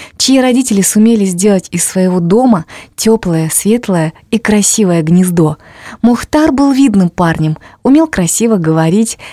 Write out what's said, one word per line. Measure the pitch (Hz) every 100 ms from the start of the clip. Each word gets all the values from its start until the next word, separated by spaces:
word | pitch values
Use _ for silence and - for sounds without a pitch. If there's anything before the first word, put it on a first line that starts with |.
| - -
чьи | - 269
родители | 254 247 254 196
сумели | 180 214 226 220 190
сделать | 175 208 190 -
из | 175 -
своего | 190 185 180
дома | 170 214 254 190 - - - -
тёплое, | 220 220 180 160 160
светлое | - 196 240 240 175 160 - _
и | 226
красивое | - 208 190 - 190 170
гнездо. | 156 180 180 175 156 160 - - - -
Мухтар | 233 240 - 302 311
был | 262 277
видным | 262 277 196 175
парнем, | - 165 160 156 156 - -
умел | 160 311 320
красиво | 196 170 - 226 208
говорить | 160 160 160 202 226 - -